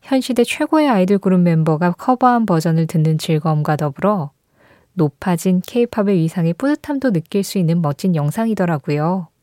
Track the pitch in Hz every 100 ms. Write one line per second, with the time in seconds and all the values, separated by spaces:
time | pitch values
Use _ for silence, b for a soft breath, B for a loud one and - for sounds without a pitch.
0 | - 269 - 240 240 - 302 311 302 214
1 | 185 202 196 185 175 160 160 151 175 175
2 | - 254 254 240 220 165 165 160 160 165
3 | 156 156 - 156 160 156 151 151 151 131
4 | 190 208 143 _ _ b b b b -
5 | 151 _ - 170 190 180 - 240 240 -
6 | 202 190 160 185 165 170 269 294 - 285
7 | 262 180 - 202 190 196 165 170 156 143
8 | 190 165 147 185 226 214 175 156 - 147
9 | 156 190 165 _